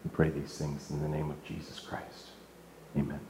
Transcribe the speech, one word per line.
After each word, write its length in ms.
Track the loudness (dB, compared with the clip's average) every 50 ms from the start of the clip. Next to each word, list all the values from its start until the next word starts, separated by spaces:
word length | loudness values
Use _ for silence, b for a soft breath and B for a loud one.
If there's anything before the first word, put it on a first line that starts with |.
| -2
We 80 | -2
pray 180 | 6 8 8 8
these 280 | 8 2 -2 -2 -2
things 340 | 0 0 0 0 -2 -2 -2
in 100 | 0 2
the 60 | 2
name 240 | 2 4 2 2 0
of 120 | -2 -4 -6
Jesus 340 | -6 -6 -6 -6 -8 -10 -10
Christ. 480 | -6 -4 -4 -4 -6 -8 -12 -14 -14 -14 -16 -16 -18 -18 -18 -18 -18 -18 -16 -16 -16 0 2
Amen. 220 | 2 4 4 0 -4 -6 -8